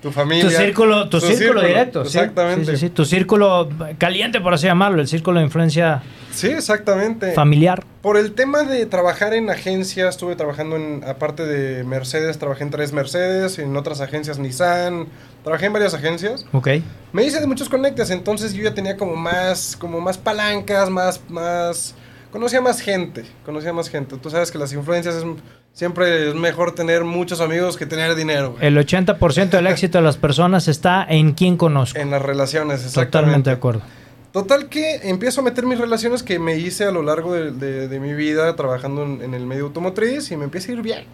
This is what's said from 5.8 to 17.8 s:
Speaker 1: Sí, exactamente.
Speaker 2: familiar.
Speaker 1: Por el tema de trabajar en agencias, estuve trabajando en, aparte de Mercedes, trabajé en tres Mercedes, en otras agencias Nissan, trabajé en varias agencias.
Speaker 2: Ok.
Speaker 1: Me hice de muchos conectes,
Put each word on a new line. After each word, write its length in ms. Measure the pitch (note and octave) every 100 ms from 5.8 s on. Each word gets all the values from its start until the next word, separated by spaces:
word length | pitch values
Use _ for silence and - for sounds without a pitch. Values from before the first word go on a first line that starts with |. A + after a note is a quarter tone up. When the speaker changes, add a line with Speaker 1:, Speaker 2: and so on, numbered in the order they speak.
| E3+ C#3+ - - -
Speaker 1:
Sí, 160 | - F#3+
exactamente. 840 | D#4 - G#3 G#3 F#3+ G#3+ A3+ F#3+
Speaker 2:
familiar. 500 | D#3+ D3 D3 E3 F#3 - -
Speaker 1:
Por 140 | G3+ G#3
el 160 | G#3+
tema 300 | G#3+ C4+ D4
de 240 | C#4+ C4 A3+
trabajar 480 | F3+ F3 E3+ G#3
en 160 | A3 A3
agencias, 580 | F3 F#3 F#3+ F#3+ F#3+ F#3
estuve 200 | F3+ F3
trabajando 420 | F3 D3+ D3 D#3 D#3+
en, 280 | D#3 D3 C3
aparte 380 | C3 D3+ D3
de 400 | D#3+ C#3+ C3+ C3
Mercedes, 540 | B2+ C3 C3 D#3 D#3+ D#3+
trabajé 260 | C#3+ C3+
en 60 | D3
tres 220 | D3 D3
Mercedes, 680 | D3 C#3 F3+ F3+ F#3+ F#3+ F#3
en 160 | C#3+ C#3
otras 240 | C#3+ C#3+
agencias 380 | C3+ D3+ D3+ C#3
Nissan, 680 | C3+ B2+ F3 F3 F3 F3 D#3+ - - -
trabajé 220 | D3+ D#3 F#3+
en 60 |
varias 180 | G#3 G3+
agencias. 520 | D#3 D3+ E3+ G3 A#3 -
Speaker 2:
Ok. 160 | C3+ C3 D3 E3 - -
Speaker 1:
Me 100 | F3
hice 140 | C4+ D4
de 80 | D4
muchos 220 | C4 B3+
conectes, 420 | C4